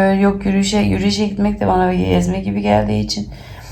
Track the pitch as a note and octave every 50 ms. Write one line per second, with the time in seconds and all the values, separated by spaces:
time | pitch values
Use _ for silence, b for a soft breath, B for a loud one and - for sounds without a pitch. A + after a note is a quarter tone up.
0 | F#3+ G3 G3 G3 G3+ G3+ G3+ G3 G3 G3 G3 G3 G3 G3 G#3+ G#3 G3+ G3+ G3 G3
1 | F#3+ G3+ G3+ G3+ G#3+ G3+ G3 G3+ G3+ G#3 G3+ - G3+ F#3+ F#3+ F#3 F#3 F#3 F#3 F3+
2 | F#3 F#3+ F3+ F3 F3+ F3+ F#3 G3 F#3+ - G2+ G#2 G2+ G#2 G2+ G#2+ G#2+ G#2 G#2+ G#2+
3 | G#2 G#2 - G#2 G2+ - B B B B B B B B